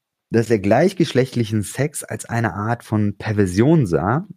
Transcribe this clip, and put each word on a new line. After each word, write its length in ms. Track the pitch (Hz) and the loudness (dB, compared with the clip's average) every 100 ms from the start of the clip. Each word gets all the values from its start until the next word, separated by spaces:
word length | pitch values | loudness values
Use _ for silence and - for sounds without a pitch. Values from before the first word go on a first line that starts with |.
| _ _ - | _ _ -2
dass 200 | 113 113 | -2 2
er 100 | 110 | 0
gleichgeschlechtlichen 1000 | 98 117 185 - 135 127 131 123 104 107 | 2 2 2 0 0 0 0 -2 -2 -2
Sex 420 | 95 - 151 - | -4 -4 -6 -6
als 200 | - - - | -12 -12 -6
eine 280 | 117 113 | -4 -2
Art 300 | 101 110 117 - | -4 -4 -6 -2
von 320 | 107 104 - | 0 0 -4
Perversion 680 | 107 104 92 90 135 165 98 | -4 0 2 4 4 4 2
sah, 400 | 73 92 143 208 | 0 0 -2 -4